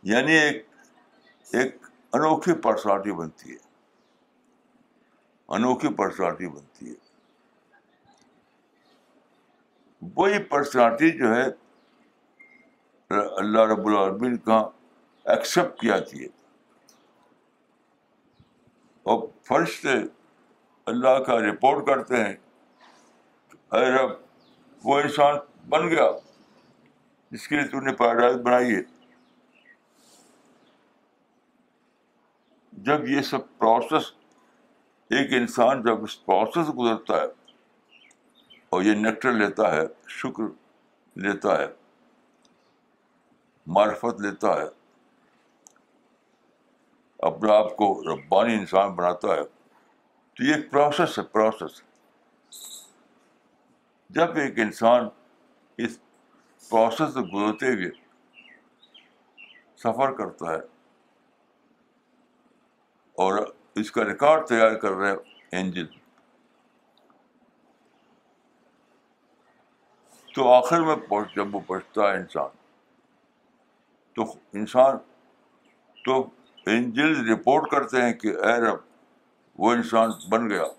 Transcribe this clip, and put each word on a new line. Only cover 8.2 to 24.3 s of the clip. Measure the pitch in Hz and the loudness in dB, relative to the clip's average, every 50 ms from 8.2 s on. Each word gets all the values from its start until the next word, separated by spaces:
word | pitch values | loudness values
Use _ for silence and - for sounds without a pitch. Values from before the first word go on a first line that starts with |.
| _ _ _ _ _ _ _ _ _ _ _ _ _ _ _ _ _ _ _ _ _ _ _ _ _ _ _ _ _ _ _ _ _ _ _ _ 82 90 98 | _ _ _ _ _ _ _ _ _ _ _ _ _ _ _ _ _ _ _ _ _ _ _ _ _ _ _ _ _ _ _ _ _ _ _ _ -20 -10 -2
وہی | - 170 196 202 202 - | 2 2 2 2 0 -2
پرسنالٹی | - 147 143 143 139 - 127 120 117 113 117 151 165 | 0 -2 -2 -2 0 4 4 4 4 4 4 2 2
جو | 165 139 131 110 113 | 4 4 2 2 2
ہے | 120 131 180 220 - _ _ _ _ _ _ _ _ _ _ _ _ _ _ _ _ - _ _ _ _ _ _ _ _ _ _ _ _ _ | 2 0 -2 -4 -8 _ _ _ _ _ _ _ _ _ _ _ _ _ _ _ _ -20 _ _ _ _ _ _ _ _ _ _ _ _ _
اللہ | 92 101 101 87 95 95 98 107 107 110 | -4 -2 -2 -4 -4 -6 -4 0 4 4
رب | 113 110 110 101 95 | 4 4 2 0 0
العالمین | 104 104 101 98 95 95 101 117 127 120 | 0 2 2 2 0 -2 -2 -4 -4 -4
کا | 117 - 110 113 110 107 98 - _ _ _ _ _ _ _ _ _ _ | -4 0 2 2 2 2 -2 -8 _ _ _ _ _ _ _ _ _ _
ایکسیپٹ | - - - - - - 170 170 - - - | 0 0 0 0 0 0 0 0 0 -4 -6
کی | 113 | -2
جاتی | 113 101 92 - - 71 71 64 | 0 0 0 -2 -6 -14 -16 -16
ہے، | 62 _ _ _ _ _ _ _ _ _ _ _ _ _ _ _ _ _ _ _ _ _ _ _ _ _ _ _ _ _ _ _ _ _ _ _ _ _ _ _ _ _ _ _ _ _ _ _ _ _ _ _ _ _ _ _ | -18 _ _ _ _ _ _ _ _ _ _ _ _ _ _ _ _ _ _ _ _ _ _ _ _ _ _ _ _ _ _ _ _ _ _ _ _ _ _ _ _ _ _ _ _ _ _ _ _ _ _ _ _ _ _ _
اور | 98 113 117 - - - _ _ | -2 -2 -2 -2 -10 -16 _ _
فرشتے | - 127 151 170 165 - - - 147 131 110 98 - - _ _ _ _ _ _ _ _ _ _ _ _ _ _ | 0 0 0 0 0 -6 -6 -2 -2 -2 -2 -2 -6 -12 _ _ _ _ _ _ _ _ _ _ _ _ _ _
اللہ | - 117 123 123 131 131 135 | -6 -4 0 4 4 4 4
کا | 131 131 123 113 | 2 0 0 2
رپورٹ | 110 104 104 - - 131 147 143 - | 2 0 -2 2 2 2 2 2 0
کرتے | 143 135 127 117 - 127 120 107 | 0 -2 -2 -2 -2 -2 0 0
ہیں، | 101 98 - _ _ _ _ _ _ _ _ _ - _ _ _ _ _ _ _ _ _ _ _ _ - _ _ _ | -2 -4 -10 _ _ _ _ _ _ _ _ _ -20 _ _ _ _ _ _ _ _ _ _ _ _ -20 _ _ _
"اے | - 110 127 131 | 0 0 2 2
رب، | 127 131 107 104 104 - - _ | 2 2 0 0 -4 -10 -18 _